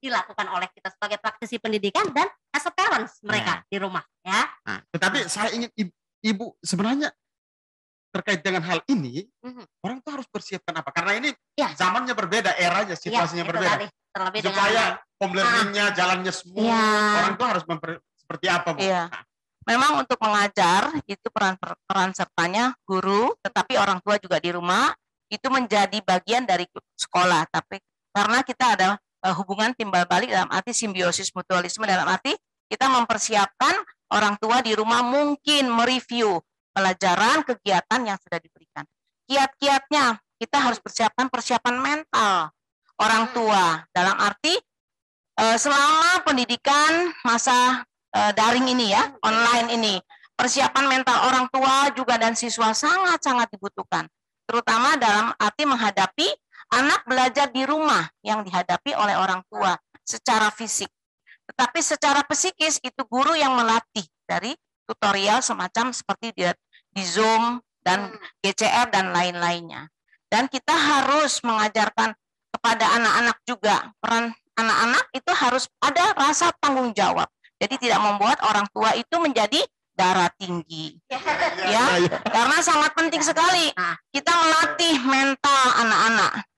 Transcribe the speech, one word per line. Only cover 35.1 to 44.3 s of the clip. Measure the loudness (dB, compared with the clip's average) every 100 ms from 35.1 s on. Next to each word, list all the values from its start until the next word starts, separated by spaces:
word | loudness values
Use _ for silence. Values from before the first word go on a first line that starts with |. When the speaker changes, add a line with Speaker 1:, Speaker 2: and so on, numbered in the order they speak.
| 2 0 -2 0 2 2
Speaker 3:
mereview | 2 2 0 -4 -2 0 0 _ _ _
pelajaran, | -2 0 2 0 2 4 2
kegiatan | 0 -4 0 0 2 -2
yang | -2 -6
sudah | _ -10
diberikan. | _ _ _ -18 -18 _ _ _
Kiat-kiatnya | _ 0 0 0 2 2 2 2 2 0 _
kita | _ -2 0
harus | 0 -2
persiapkan | -6 -2 -2 0 -2
persiapan | -2 -2 -2 0 -2
mental | -2 -4 -4 0 2 2 -2 _ _ _ _ _
orang | 0 2 0
tua | -2 2 4 2 0 -4
dalam | 0 0 2
arti, | -2